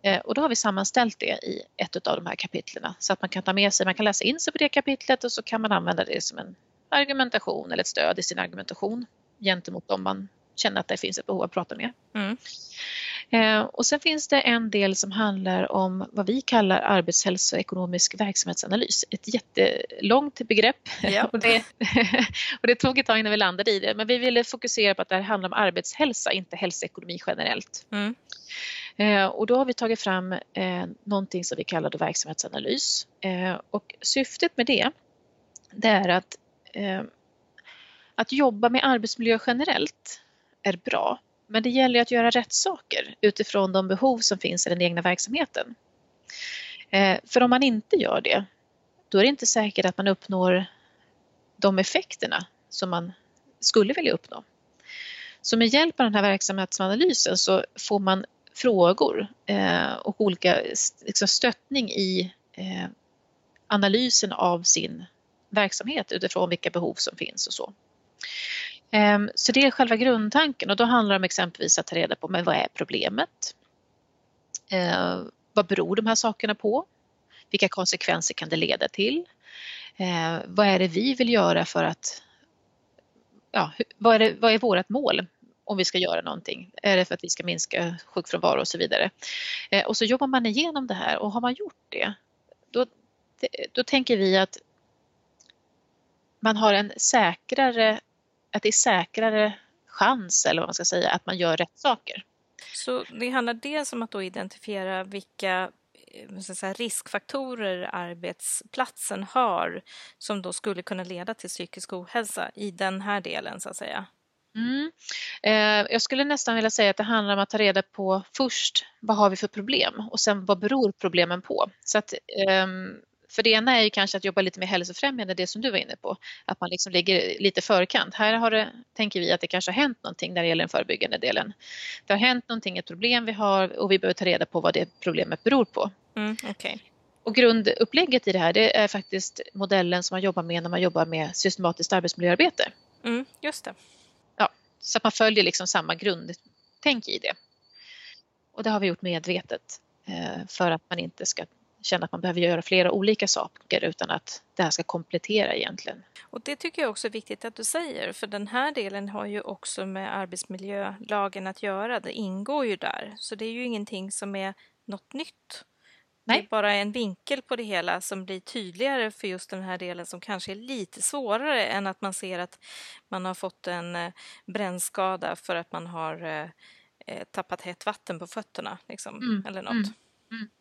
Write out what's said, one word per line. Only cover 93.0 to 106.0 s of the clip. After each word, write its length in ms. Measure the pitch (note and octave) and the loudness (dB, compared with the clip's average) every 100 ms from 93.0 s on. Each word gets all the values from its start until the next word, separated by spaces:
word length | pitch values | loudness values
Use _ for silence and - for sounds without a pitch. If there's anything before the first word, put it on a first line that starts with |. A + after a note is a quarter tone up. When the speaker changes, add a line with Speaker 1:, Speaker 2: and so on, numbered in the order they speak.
| _ _ _ _ | _ _ _ _
Speaker 1:
det, 80 | - - - | -6 -6 -6
då 120 | - | -4
tänker 340 | B3 C4+ B3+ A3+ | 2 2 2 2
vi 200 | G3 F#3+ | 4 4
att 200 | F#3+ - _ _ _ _ _ _ _ _ _ _ _ _ _ _ _ _ _ _ | 2 -4 _ _ _ _ _ _ _ _ _ _ _ _ _ _ _ _ _ _
man 180 | G#3+ G#3+ | 0 4
har 160 | A3 | 6
en 180 | G3+ G#3 - | 4 2 -2
säkrare, 1000 | - B3 F#3 F3 - C4 C4+ A#3 A3 G#3+ _ _ _ _ _ | 2 4 4 0 -6 2 2 4 2 2 _ _ _ _ _
att 120 | G#3+ | -2
det 60 | - | 2
är 20 | |
säkrare 840 | - B3 F#3+ F3+ - A3 G#3+ G#3+ G3+ _ _ _ | 4 4 4 2 0 2 4 2 0 _ _ _
chans, 580 | - G3+ C4 F#3 - - | 2 2 2 0 0 2
eller 160 | D#3+ | 0
vad 60 | E3+ | -2
man 60 | |
ska 120 | - F3 | -2 0
säga, 240 | F3+ - | 2 2
att 140 | F3+ - | 0 -2
man 120 | F#3 | 0
gör 200 | E3+ D#3+ | 0 0
rätt 220 | E3+ _ | -2 _
saker. 440 | C#4+ A3+ - - - _ _ - - | 0 0 -4 -14 -16 _ _ -20 -16
Speaker 2:
Så 300 | - - B3 - A3+ | -10 -6 -6 -6 -8
det 100 | B3 | -2
handlar 240 | C4 A#3+ | -2 -2
dels 400 | A#3 C#4+ D4+ C#4+ | -4 -4 -4 -4
om 100 | A#3+ | -6
att 80 | A3+ | -6
då 120 | G3+ | -6
identifiera 800 | F#3 G3 G3 - - G3+ F#3+ F#3 | -8 -8 -10 -12 -10 -6 -4 -6
vilka, 680 | F#3+ G3 F#3+ - G3 F#3 F#3 _ _ _ | -6 -12 -14 -6 -2 0 -2 _ _ _